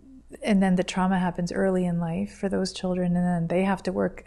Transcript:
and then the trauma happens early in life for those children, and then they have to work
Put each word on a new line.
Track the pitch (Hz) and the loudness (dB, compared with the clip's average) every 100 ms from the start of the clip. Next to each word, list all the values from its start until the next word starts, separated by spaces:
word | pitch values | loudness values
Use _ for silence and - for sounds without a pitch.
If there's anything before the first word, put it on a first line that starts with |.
| - - - - | -20 -20 -20 -6
and | 262 196 | 2 4
then | 190 180 | 4 4
the | |
trauma | 180 190 185 190 | 0 0 2 2
happens | 180 180 175 | 0 -2 -4
early | - 190 185 180 | 0 2 2 0
in | 170 | -2
life | 170 175 202 - | -2 -4 -6 -6
for | 196 | -4
those | 190 185 | -2 -4
children, | - 185 180 180 175 | -4 -4 0 0 2
and | 180 | 2
then | 175 165 | 0 0
they | 175 | 0
have | 190 190 | 0 0
to | - | -2
work | 196 185 - | -2 -2 -2